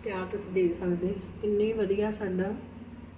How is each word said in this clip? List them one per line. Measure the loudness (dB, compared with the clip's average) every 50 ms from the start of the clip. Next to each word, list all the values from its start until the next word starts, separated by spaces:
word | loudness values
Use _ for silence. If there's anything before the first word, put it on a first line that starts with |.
| -4
ਤੇ | -4
ਆਹ | -4 -4 -4
ਤੁਸੀਂ | -4 -4 -6 -6 0
ਦੇਖ | 2 4 4 4 4
ਸਕਦੇ | 2 0 0 0 2 2 0 -2 -2 -6 -10 -10 -4
ਕਿੰਨੀ | 0 2 4 4 4 4 4
ਵਧੀਆ | 2 2 2 4 2 2 0
ਸਾਡਾ | 0 -2 -2 -2 0 2 0 0 0 -4 -8 -12 -14 -14 -14 -14 -14 -14 -16 -16 -16